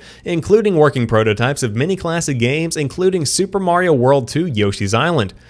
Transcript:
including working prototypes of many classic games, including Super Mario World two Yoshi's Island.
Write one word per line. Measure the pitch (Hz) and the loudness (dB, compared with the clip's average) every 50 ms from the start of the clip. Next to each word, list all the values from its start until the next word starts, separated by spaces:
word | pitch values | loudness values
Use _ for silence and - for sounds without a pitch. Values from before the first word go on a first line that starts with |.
| - - - - - | -6 -14 -20 -12 -8
including | 190 175 165 - - 202 226 220 214 185 | -6 -4 -4 0 2 2 2 4 2 4
working | 156 151 143 - 131 117 | 4 4 4 4 0 0
prototypes | 110 117 110 110 110 104 113 120 131 143 - 135 | 0 2 2 2 2 0 0 0 -2 -2 -2 -4
of | 113 101 | -4 -2
many | 113 143 180 190 | -2 -2 -2 -2
classic | 180 - 170 165 170 160 - 139 117 | -4 -4 -4 -4 -4 -2 -4 -2 0
games, | 117 123 143 160 165 165 - | 0 0 0 -2 -4 -4 -4
including | 160 147 131 - - 185 190 185 180 147 | -4 -4 -4 -2 0 0 0 0 0 -2
Super | - - - 196 190 202 196 | -2 -2 -2 -2 -2 -2 -2
Mario | 190 175 170 175 180 180 | 0 0 0 2 2 2
World | 151 123 120 131 139 139 123 - | 2 4 4 4 2 2 0 -2
two | - 143 180 | -2 -4 -2
Yoshi's | 170 127 104 101 101 98 - 101 95 107 | -2 0 0 0 0 0 -2 -2 0 0
Island. | 117 147 175 170 139 101 92 - - - - | 0 2 2 0 0 -2 -2 -6 -14 -20 -20